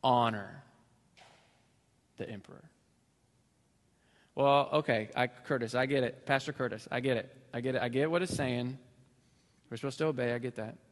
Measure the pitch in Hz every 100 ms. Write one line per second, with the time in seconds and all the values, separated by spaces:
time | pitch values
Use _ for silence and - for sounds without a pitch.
0 | 131 123 117 107 98 - - - _ _
1 | _ - - - _ _ _ _ _ _
2 | _ - - 104 - - 160 _ _ _
3 | _ _ _ _ _ _ _ _ _ _
4 | _ _ _ - 139 143 143 151 151 117
5 | 107 - 127 - - 135 117 123 131 139
6 | 123 - - 139 143 143 123 104 - 127
7 | 131 117 - - - 120 123 127 123 127
8 | 156 170 180 - 135 120 123 135 - _
9 | - _ _ _ _ _ _ 117 139 -
10 | 156 131 123 120 123 120 110 - _